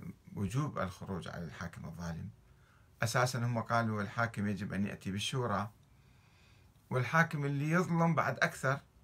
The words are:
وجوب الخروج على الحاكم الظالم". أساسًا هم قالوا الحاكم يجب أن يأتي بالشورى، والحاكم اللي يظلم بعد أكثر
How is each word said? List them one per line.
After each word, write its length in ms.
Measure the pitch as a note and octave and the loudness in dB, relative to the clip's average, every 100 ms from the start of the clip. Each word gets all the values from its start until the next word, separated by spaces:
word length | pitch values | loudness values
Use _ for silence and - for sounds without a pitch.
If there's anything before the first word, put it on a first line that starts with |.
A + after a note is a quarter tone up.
| - - - - | -12 -16 -12 -4
وجوب 420 | G2 B2 D3 - | -2 0 -2 -2
الخروج 500 | F2+ - - E2+ - | -4 -6 -6 -6 -6
على 160 | - | -8
الحاكم 400 | E2 - E2+ - | -8 -8 -10 -10
الظالم". 440 | D2+ D#2+ E2+ E2 F#2+ - - - - - - - | -12 -8 -6 -6 -8 -12 -20 -20 -20 -20 -20 -4
أساسًا 440 | A2 B2+ B2+ B2 A#2 | 0 2 2 2 0
هم 140 | A#2 | 0
قالوا 420 | A2 A#2 A2+ G#2+ | 2 2 2 0
الحاكم 460 | G2+ - A2+ A2 G#2 | -2 0 -2 0 0
يجب 240 | F#2+ G2 | 0 -2
أن 140 | F#2 G2+ | 0 0
يأتي 260 | - G2 | -2 -4
بالشورى، 580 | G2 - C3+ A#2 G2 A2 - - - - - - - - - - - - | -2 -2 -2 0 0 -2 -8 -20 -20 -20 -20 -20 -20 -20 -20 -20 -20 -4
والحاكم 540 | B2+ A#2+ D#3+ E3 D3 | -2 2 4 4 2
اللي 260 | C#3+ C#3+ D3+ | 0 0 2
يظلم 440 | F3 F3+ E3+ E3 | 2 4 4 4
بعد 240 | C3+ B2+ B2+ | 4 2 2
أكثر 420 | E3 - C3+ C#3 - - | 0 0 0 0 -4 -20